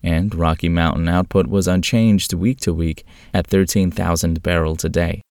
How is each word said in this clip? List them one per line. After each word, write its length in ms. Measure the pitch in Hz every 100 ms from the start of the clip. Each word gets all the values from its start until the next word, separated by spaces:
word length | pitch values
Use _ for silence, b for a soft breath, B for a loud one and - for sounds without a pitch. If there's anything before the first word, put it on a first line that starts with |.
and 280 | 87 82 101 85
Rocky 320 | 82 82 85
Mountain 400 | 85 82 - 82
output 400 | 87 92 98 92
was 180 | 101 90
unchanged 680 | 92 - 117 113 101 -
week 280 | 87 101 135
to 120 | -
week 320 | 82 82 78 B B B
at 140 | 92 -
thirteen 420 | 98 95 - 90
thousand 500 | - 90 85 85 80
barrels 440 | 87 85 80 80
a 40 | 82
day. 320 | 85 85 104 -